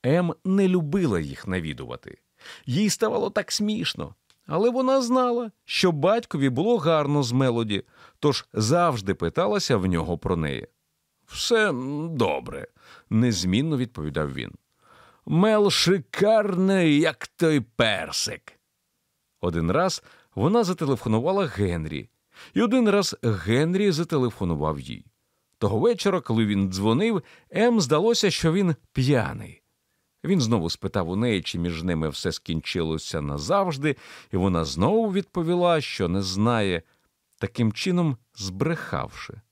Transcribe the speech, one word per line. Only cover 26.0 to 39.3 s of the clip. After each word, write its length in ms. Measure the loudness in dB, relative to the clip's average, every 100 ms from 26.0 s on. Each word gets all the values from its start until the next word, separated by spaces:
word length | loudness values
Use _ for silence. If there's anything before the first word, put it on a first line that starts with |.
| 0 -2
коли 240 | 0 0 2
він 260 | 0 0
дзвонив, 520 | 0 0 2 2 -2 -6 -20 _
Ем 320 | 0 2 2
здалося, 500 | 2 2 2 2 0
що 220 | 2 0
він 220 | 2 0 0 _
п'яний. 720 | -2 2 2 0 -6 -14 -18 _ _ _ _ _ _
Він 180 | 0 2
знову 280 | 2 2 0
спитав 400 | -4 -4 -4 -2
у 60 | -2
неї, 260 | 0 0
чи 180 | -2 -4
між 240 | -4 -4
ними 260 | -2 -2 -2
все 220 | -4 -6
скінчилося 880 | -6 -6 -6 -4 -4 -2 -4 -6 -6
назавжди, 760 | -6 -6 -2 0 0 -2 -4 -4 -10 -20 -6
і 60 | 0
вона 280 | 0 0 -2
знову 460 | 0 2 2 0
відповіла, 720 | -2 -4 -6 -2 2 2 0
що 260 | -2 -4 -2
не 140 | 0
знає, 600 | -2 0 2 2 0 -2 -6 _ _ _ _ _
таким 360 | -8 0 0
чином 440 | 0 0 2 0 -2 _ -12
збрехавши. 1080 | -10 -4 -4 -4 -6 -6 -6 -10 -16